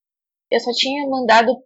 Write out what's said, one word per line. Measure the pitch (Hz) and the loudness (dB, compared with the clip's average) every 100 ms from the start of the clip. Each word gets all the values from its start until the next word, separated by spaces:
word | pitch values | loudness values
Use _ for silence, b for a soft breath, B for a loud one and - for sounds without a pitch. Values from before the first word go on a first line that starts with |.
| _ _ _ _ - | _ _ _ _ -4
eu | 233 | -4
só | 247 | -2
tinha | 240 269 277 277 | -4 -4 -4 -4
mandado | 262 240 226 226 233 | -4 2 4 4 0